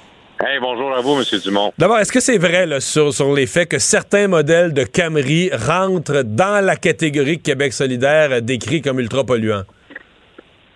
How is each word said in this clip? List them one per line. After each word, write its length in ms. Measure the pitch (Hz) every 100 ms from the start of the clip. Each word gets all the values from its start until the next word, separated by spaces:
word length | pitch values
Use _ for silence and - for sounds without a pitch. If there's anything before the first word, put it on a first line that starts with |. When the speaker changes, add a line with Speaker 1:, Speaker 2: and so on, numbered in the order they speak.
| - - - -
Speaker 1:
Hey, 180 | 123 139
bonjour 320 | 123 117 135
à 80 | 131
vous, 140 | 123 143
Monsieur 240 | 107 98
Dumont. 340 | 92 101 101 -
Speaker 2:
D'abord, 200 | 175 226
est-ce 140 | 196
que 80 | 254
c'est 180 | 247 226
vrai, 280 | 175 170 180
là, 140 | 139
sur, 340 | - - 147
sur 200 | 135 139
les 140 | 143 135
faits 220 | - 170
que 100 | 139
certains 480 | - 208 - 202 202
modèles 460 | 175 147 165 175
de 100 | 143
Camry 680 | 120 - 170 156 131 160 180
rentrent 720 | 135 113 170 190 185 143 143
dans 400 | 117 107 185 208
la 120 | 190 160
catégorie 600 | 175 156 160 147 139 165
que 60 |
Québec 300 | - 135 139
solidaire, 580 | - 139 123 135 151 151
euh, 100 | 127
décrit 400 | 113 127 123 160
comme 180 | 143 131
ultra 240 | 117 123
polluant ? 400 | 117 120 107 104 95 _ - - _ _ _ _ - _ _